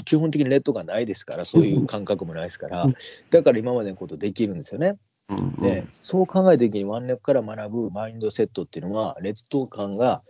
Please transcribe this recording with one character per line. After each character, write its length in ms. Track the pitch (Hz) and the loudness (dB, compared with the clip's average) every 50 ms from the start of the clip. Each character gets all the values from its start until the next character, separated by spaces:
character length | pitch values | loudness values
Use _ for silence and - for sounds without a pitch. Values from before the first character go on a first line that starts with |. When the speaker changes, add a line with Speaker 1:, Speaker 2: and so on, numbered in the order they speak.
| - | 0
Speaker 1:
基 120 | - 156 | 2 2
本 160 | 151 160 160 | 2 4 2
的 100 | 143 151 | 2 2
に 80 | 143 127 | 2 4
劣 140 | 135 139 - | 4 2 2
等 100 | - 123 | 0 -2
感 100 | 104 82 | -4 -6
な 140 | 82 92 110 | -4 -4 -2
い 80 | 120 | -2
で 80 | 110 92 | -4 -6
す 100 | - - | -8 -10
か 120 | - 65 | -10 -10
ら、 80 | 82 87 | -8 -6
そ 160 | - - 165 | 2 4 4
う 20 | |
い 120 | 156 - 156 | 6 6 4
う 100 | 143 - | 2 0
感 180 | - - 104 98 | 0 -2 -6 -4
覚 220 | 92 101 87 92 | -2 -4 -4 -4
も 80 | 82 80 | -6 -8
な 60 | 80 | -8
い 20 | 82 | -8
で 60 | 90 | -8
す 80 | - - | -8 -10
か 100 | - 73 | -10 -8
ら、 140 | 90 87 | -4 0
Speaker 2:
う 60 | 87 135 | 0 0
ん。 60 | 127 - - - - - - _ | 0 0 -6 -14 -14 -16 2 _
Speaker 1:
だ 120 | - 170 151 | 6 6 8
か 80 | - | 6
ら 60 | 120 110 | 4 4
今 140 | 110 123 | 0 -2
ま 120 | 123 123 107 | -2 -2 -2
で 60 | 98 | -4
の 60 | 92 | -6
こ 120 | - 95 80 | -8 -10 -12
と 80 | 85 | -8
で 160 | 73 101 104 | -6 -6 -4
き 140 | 95 - 113 | -2 -2 -2
る 80 | 101 95 | -2 -2
ん 40 | 82 | -6
で 60 | 73 | -10
す 100 | - 101 | -10 -4
よ 60 | 117 | -2
ね。 180 | 160 190 208 - _ _ _ _ _ - | 0 0 0 -2 _ _ _ _ _ -8
Speaker 2:
う 60 | 98 | -4
ん 40 | 98 | -4
う 20 | |
ん。 120 | 92 92 90 | -2 -4 -2
Speaker 1:
で、 300 | - 101 98 95 - - - | 0 0 0 0 0 -4 -10
そ 300 | - - - - - 185 | -14 -16 -8 -2 2 2
う 40 | 185 | 2
考 140 | 180 - 190 185 190 | 2 2 4 6 8
え 60 | 170 127 | 8 8
た 60 | 123 | 6
時 140 | 110 101 104 | 2 2 -2
に 60 | 98 | -4
ワ 160 | 98 107 117 | -4 -4 -4
ン 60 | 123 | -4
ネ 80 | 127 127 | -4 -4
コ 80 | 120 | -2
か 100 | - - | 0 2
ら 100 | 139 127 | 2 2
学 280 | 107 107 110 110 107 104 | 0 -2 -8 -10 -10 -6
ぶ 200 | 107 120 113 104 | -4 -4 -4 -4
マ 180 | 87 104 110 110 | -6 -6 -8 -8
イ 40 | |
ン 60 | 113 113 | -8 -6
ド 120 | 110 107 | -6 -4
セ 140 | - - 110 | 0 0 -2
ッ 20 | |
ト 180 | - - 98 85 | -2 -2 -6 -10
っ 20 | |
て 120 | - - 82 | -8 -10 -8
い 40 | |
う 60 | 78 90 | -8 -4
の 40 | |
は、 240 | 104 110 110 - - - | -4 -2 -2 -4 -6 -6
劣 280 | 87 98 107 - - _ | -6 -8 -8 -8 -8 _
等 180 | - 139 131 | -2 -2 -2
感 260 | - - 104 104 101 | -4 -6 -8 -6 -6
が 300 | 98 104 123 123 - - - | -2 0 2 0 0 -2 -6